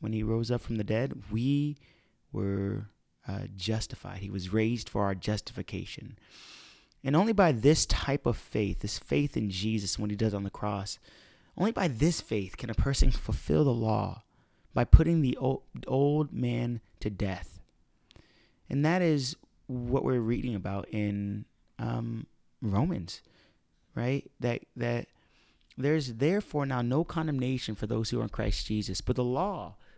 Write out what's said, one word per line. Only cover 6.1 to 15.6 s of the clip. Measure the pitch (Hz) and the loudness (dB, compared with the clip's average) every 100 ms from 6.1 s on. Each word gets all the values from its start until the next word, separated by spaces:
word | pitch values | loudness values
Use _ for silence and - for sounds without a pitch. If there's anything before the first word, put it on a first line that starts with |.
| 104 - - - - - - _ _ | -18 -20 -20 -20 -20 -20 -20 _ _
And | 131 151 | 2 4
only | 214 | 4
by | 208 175 | 4 4
this | 120 131 160 - | 6 6 6 4
type | - - 143 - | 2 2 0 0
of | 117 | -2
faith, | - - 101 - | -2 -2 0 -2
this | 101 - | -4 -8
faith | - 143 143 | -2 0 0
in | 120 107 | -2 -2
Jesus, | 92 107 110 98 - | -2 -2 -2 -2 -4
what | 104 | -4
he | 104 | 0
does | 110 | 0
on | 101 | 0
the | 98 | -6
cross, | - 104 101 98 - - - - - _ - | -6 -4 -4 -6 -12 -16 -20 -20 -20 _ -2
only | 208 | -2
by | 226 180 | 0 -2
this | 113 156 165 | 2 2 2
faith | - 107 95 - | -2 -4 -4 -8
can | 117 | -4
a | |
person | 110 139 135 131 | 0 2 6 6
fulfill | - - 139 - 156 | 6 0 -4 2 2
the | 143 | 4
law | 117 110 107 98 95 _ _ _ _ _ | 2 2 2 0 -6 _ _ _ _ _
by | 120 | -2
putting | 120 - 160 170 | 10 10 10 4
the | 135 - | 2 2
o-, | 131 135 | 0 -2